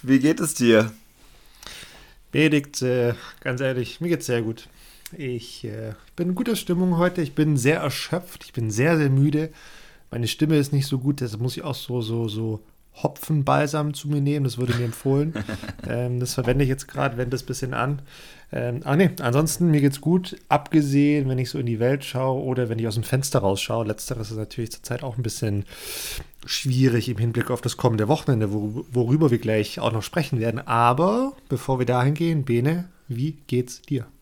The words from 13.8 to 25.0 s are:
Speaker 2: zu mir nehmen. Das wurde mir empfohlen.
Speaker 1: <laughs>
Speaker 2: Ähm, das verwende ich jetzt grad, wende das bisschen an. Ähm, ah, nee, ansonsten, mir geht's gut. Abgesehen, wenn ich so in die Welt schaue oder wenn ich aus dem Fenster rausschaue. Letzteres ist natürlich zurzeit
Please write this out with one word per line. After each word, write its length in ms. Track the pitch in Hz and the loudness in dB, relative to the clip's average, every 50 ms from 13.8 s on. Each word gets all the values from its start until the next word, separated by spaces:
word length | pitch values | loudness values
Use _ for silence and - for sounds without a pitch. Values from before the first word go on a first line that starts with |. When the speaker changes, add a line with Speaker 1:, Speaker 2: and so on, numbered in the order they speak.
| 151 147 147 | -2 -2 -4
Speaker 2:
zu 140 | - - 147 | -6 -4 -2
mir 120 | 147 147 | 0 2
nehmen. 240 | 139 143 147 147 139 | 2 2 2 2 0
Das 140 | 131 110 113 | 0 0 -2
wurde 160 | 127 120 120 | 0 0 0
mir 100 | 117 120 | 0 0
empfohlen. 500 | 117 113 - - 135 135 139 147 160 160 107 | -2 -4 -4 0 2 2 2 2 0 -2 -4
Speaker 1:
<laughs> 60 | 104 - 110 98 - - - - - - | -6 -6 -8 -10 -8 -12 -12 -10 -8 -6
Speaker 2:
Ähm, 320 | 123 117 123 123 123 123 | -4 -2 -2 -2 -2 -2
das 140 | 123 120 - | -2 -2 -2
verwende 280 | - 123 117 123 135 143 | -2 0 2 4 4 4
ich 60 | 127 | 2
jetzt 180 | 131 127 - - | 2 -2 -6 -10
grad, 280 | - 147 135 135 120 | -4 -2 -2 -2 0
wende 140 | 117 127 127 | -2 -4 -2
das 120 | 131 123 - | -2 -6 -4
bisschen 300 | - 131 - - 123 127 | -6 -6 -6 -4 -4 -2
an. 300 | 120 117 131 147 139 139 - - - - - - - - - - | -2 0 0 -2 -4 -6 -12 -20 -20 -20 -20 -20 -20 -16 -8 -6
Ähm, 300 | - 120 120 120 127 165 | -4 -4 -2 -4 -4 -2
ah, 100 | 139 139 | 0 4
nee, 140 | 156 190 165 - - 139 | 4 4 4 2 0 -2
ansonsten, 480 | 123 120 139 156 160 - - 175 175 | 0 2 2 2 2 0 0 2 4
mir 100 | 156 147 | 4 6
geht's 200 | 139 143 139 - - | 4 4 2 2 0
gut. 340 | 156 170 185 180 - - - _ - | 2 2 2 0 -2 -12 -16 _ 0
Abgesehen, 760 | - - - - - 160 147 139 139 143 143 147 147 147 139 131 | 0 0 0 2 2 2 2 4 4 4 4 4 4 2 2 0
wenn 100 | 131 131 | 0 -2
ich 100 | 131 123 | -2 -4
so 100 | - 139 | -4 -4
in 60 | 131 | -2
die 160 | 120 117 110 | -2 -2 0
Welt 240 | 117 123 139 143 139 | 2 2 0 0 -4
schaue 380 | - - 127 131 131 131 131 - | -6 -6 -2 -2 0 -2 -2 -2
oder 240 | 131 127 123 127 113 | -2 -2 -2 0 -2
wenn 100 | 113 113 | -2 -2
ich 80 | 113 | -2
aus 80 | 113 104 | -2 -2
dem 80 | 117 110 | -2 -2
Fenster 360 | - - 131 139 - - 135 | 0 0 0 0 2 0 2
rausschaue. 480 | 101 98 98 98 - - 110 113 117 | 2 2 0 0 -2 -2 -2 -2 0
Letzteres 440 | 107 107 - - - 131 117 110 101 | -2 -4 -6 -6 -8 -8 -8 -8 -8
ist 60 | 113 | -6
natürlich 340 | 107 110 107 - - 117 101 - | -8 -8 -8 -6 -8 -8 -8 -8
zurzeit 300 | - - - 123 131 | -12 -10 -8 -8 -6